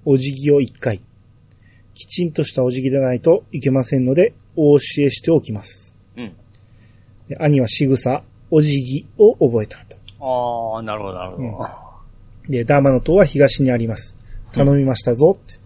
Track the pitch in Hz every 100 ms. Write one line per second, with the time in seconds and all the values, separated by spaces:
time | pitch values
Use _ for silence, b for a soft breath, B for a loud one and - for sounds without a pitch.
0 | - 135 131 135 143 143 135 - - 101
1 | _ _ _ _ _ b b b b -
2 | - - 175 156 147 - 127 127 131 135
3 | 131 123 - 175 - 147 127 131 127 139
4 | 127 139 190 - _ - 151 143 - -
5 | 143 127 - 160 110 107 - - - _
6 | _ 113 117 82 _ b b b b b
7 | b b _ - 156 147 120 - 139 131
8 | 123 135 - _ - 156 151 139 127 139
9 | - - 208 254 147 117 107 - - -
10 | - - 135 127 120 117 113 110 110 107
11 | 101 92 92 92 127 92 120 - - -
12 | - - - - - 131 117 143 139 131
13 | 117 175 180 139 135 - 135 120 113 107
14 | - - b b - - 139 143 135 123
15 | - 117 151 190 - -